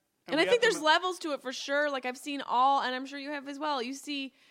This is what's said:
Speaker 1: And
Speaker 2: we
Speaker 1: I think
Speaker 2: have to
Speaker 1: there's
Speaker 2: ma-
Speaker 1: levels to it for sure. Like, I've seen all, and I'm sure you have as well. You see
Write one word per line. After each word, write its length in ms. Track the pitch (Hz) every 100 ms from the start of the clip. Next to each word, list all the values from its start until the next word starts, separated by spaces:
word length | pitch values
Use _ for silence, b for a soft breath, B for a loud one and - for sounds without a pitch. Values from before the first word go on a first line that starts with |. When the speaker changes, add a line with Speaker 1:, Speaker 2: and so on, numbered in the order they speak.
| _ _ -
Speaker 1:
And 100 | 285
Speaker 2:
we 60 |
Speaker 1:
I 20 | 370
think 40 |
Speaker 2:
have 40 | 480
to 40 |
Speaker 1:
there's 180 | 453 311
Speaker 2:
ma- 40 | 311
Speaker 1:
levels 320 | 339 370 349
to 100 | 320
it 120 | 269
for 100 | 254
sure. 360 | 254 277 285 294
Like, 160 | 269
I've 120 | 254 254
seen 240 | 294 277
all, 380 | - 240 269 277
and 100 | 247
I'm 140 | 254 269
sure 140 | 285
you 100 | 277
have 160 | 294 277
as 140 | 277
well. 200 | 302 269
You 140 | 240
see 380 | 269 294 277 269 b b